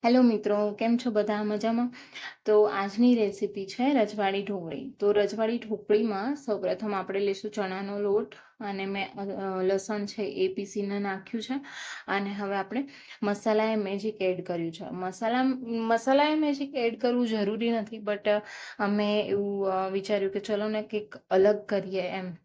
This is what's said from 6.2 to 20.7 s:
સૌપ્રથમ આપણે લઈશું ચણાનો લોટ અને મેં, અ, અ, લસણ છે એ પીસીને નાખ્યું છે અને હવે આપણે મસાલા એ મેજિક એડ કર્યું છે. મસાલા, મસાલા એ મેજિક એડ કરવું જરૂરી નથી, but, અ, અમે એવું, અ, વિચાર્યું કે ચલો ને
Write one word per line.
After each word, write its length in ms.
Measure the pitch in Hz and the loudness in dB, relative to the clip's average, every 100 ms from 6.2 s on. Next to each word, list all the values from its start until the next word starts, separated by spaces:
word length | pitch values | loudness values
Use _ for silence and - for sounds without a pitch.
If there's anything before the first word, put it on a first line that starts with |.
| 226 294 | -4 -4
સૌપ્રથમ 580 | - 196 180 180 220 | -2 -2 0 -2 -2
આપણે 260 | 196 185 190 | -4 -2 0
લઈશું 300 | 202 196 214 | 0 -2 -4
ચણાનો 500 | 208 190 185 196 202 | -4 -4 -4 -4 -2
લોટ 340 | 202 202 240 - - _ | 2 2 0 -10 -20 _
અને 260 | 208 196 196 | -8 -4 -4
મેં, 260 | 196 196 | -4 -4
અ, 120 | 220 | -6
અ, 380 | 196 196 196 190 | -6 -4 -4 0
લસણ 440 | 185 196 190 208 202 | 2 0 0 -4 -4
છે 160 | - | -4
એ 320 | 202 - 190 | -6 0 -2
પીસીને 440 | 190 196 214 202 202 | 0 -6 -4 -4 -2
નાખ્યું 440 | 202 190 196 233 | -4 -6 -6 -8
છે 180 | 214 269 277 - - - - | -4 -6 -6 -14 -14 -14 -4
અને 220 | 196 202 | -2 -2
હવે 260 | 202 202 196 | -4 -4 -2
આપણે 320 | 190 175 277 - - - | -2 -4 -6 -12 -20 -4
મસાલા 500 | 202 202 226 214 220 | -2 0 2 2 2
એ 40 | 220 | 0
મેજિક 460 | 196 196 214 214 | -2 -2 -4 0
એડ 220 | 185 180 | 0 0
કર્યું 280 | 175 175 165 | -4 -4 -4
છે. 180 | 165 180 | -6 -10
મસાલા, 520 | 175 185 185 220 247 262 262 | -6 -6 -4 0 2 2 0
મસાલા 640 | 233 233 226 226 247 269 | -4 -4 2 2 4 4
એ 100 | 294 | 4
મેજિક 400 | 311 302 277 277 | 4 2 0 -4
એડ 240 | 277 233 226 | 0 -2 0
કરવું 300 | 247 247 240 | 0 2 2
જરૂરી 420 | 220 202 214 233 | 2 0 0 0
નથી, 260 | 233 208 226 | 0 -4 -8
but, 340 | 208 202 208 | -4 -2 2
અ, 120 | 208 208 - - - | 2 0 -16 -16 -4
અમે 420 | 202 208 208 208 | 0 2 2 2
એવું, 460 | - 202 202 202 190 | 2 0 0 0 0
અ, 220 | 185 190 | 0 0
વિચાર્યું 440 | 196 190 208 196 | -4 0 0 0
કે 80 | 196 | -2
ચલો 280 | 202 208 | -2 -2
ને 140 | 214 | -2